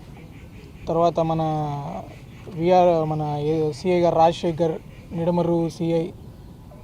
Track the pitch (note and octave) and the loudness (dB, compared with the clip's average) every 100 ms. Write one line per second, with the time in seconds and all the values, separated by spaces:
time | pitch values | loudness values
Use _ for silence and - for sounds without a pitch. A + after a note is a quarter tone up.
0 | - - - - - - - - - E3 | -10 -18 -18 -18 -18 -18 -18 -12 -2 2
1 | E3+ E3 E3 D#3+ D#3 D#3 D3+ C#3+ D3+ - | 2 2 0 0 0 -2 -4 -6 -8 -10
2 | - - - - - D#3+ F3 F3+ F3+ E3 | -12 -16 -18 -18 -14 -2 4 6 6 4
3 | D#3 D#3 D3+ D3 D3 D#3+ D3+ - F#3 F3+ | 2 0 -2 -2 0 0 0 -2 0 4
4 | E3+ D#3+ E3 E3+ F3 D#3+ E3 D#3 - - | 4 6 4 4 -2 0 0 -2 -10 -18
5 | - E3+ E3 F3 E3 E3+ E3 - E3 E3 | -10 -2 0 2 2 2 0 -2 0 0
6 | E3 - - - - - - - | -2 -8 -18 -18 -20 -20 -20 -18